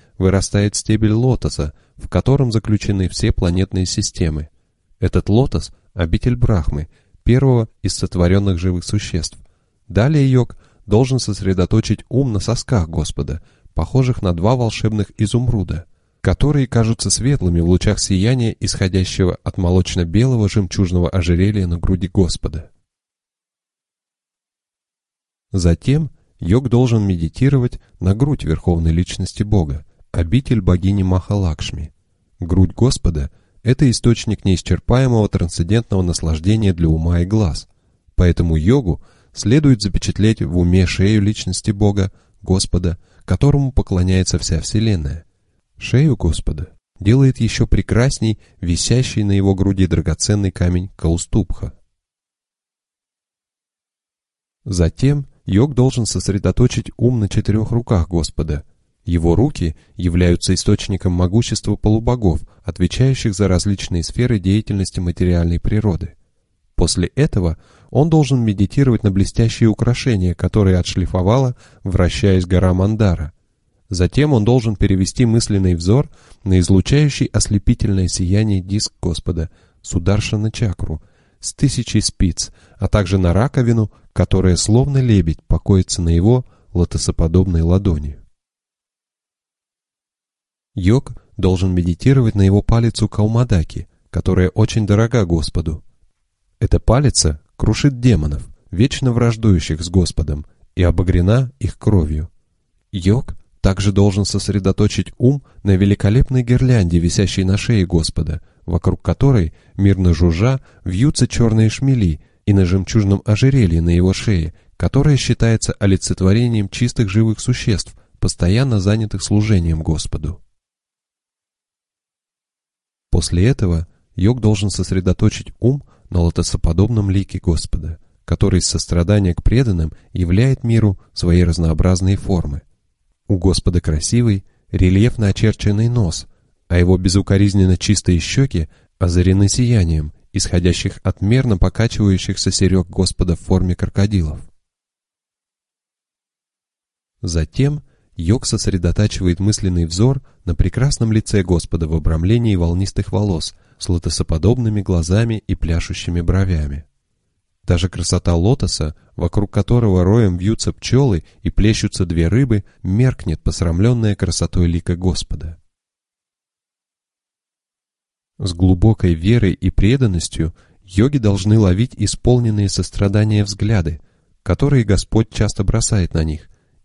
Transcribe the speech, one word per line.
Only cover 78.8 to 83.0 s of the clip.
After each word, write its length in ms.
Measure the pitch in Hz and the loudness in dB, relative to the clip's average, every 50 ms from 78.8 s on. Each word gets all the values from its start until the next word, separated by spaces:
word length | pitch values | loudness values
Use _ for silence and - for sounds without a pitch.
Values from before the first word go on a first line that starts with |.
| - - - _ | -4 -6 -10 _
Господа, 500 | - 87 85 - - - 85 82 80 - - _ _ _ _ _ _ | -6 -4 -4 -4 -6 -6 -4 -4 -6 -8 -10 _ _ _ _ _ _
Сударшана 680 | - - - 87 92 98 104 - - - 104 104 110 | -6 -6 -2 0 0 0 0 -2 -2 -4 -2 -2 -4
чакру, 520 | - - - 104 85 - - - 78 78 - _ _ _ _ _ _ _ | -4 -4 -4 -4 -4 -4 -6 -6 -6 -8 -10 _ _ _ _ _ _ _
с 140 | - - - | -14 -14 -6
тысячей 480 | - - 139 - 127 120 - - 110 | -2 -2 0 0 -2 -6 -2 -2 -2
спиц, 500 | 101 - - _ 95 90 - - - - - _ _ _ _ _ | -2 -2 -2 _ -2 -2 0 -4 -8 -12 -12 _ _ _ _ _
а 100 | 101 95 | -4 0
также 300 | - 107 | 0 0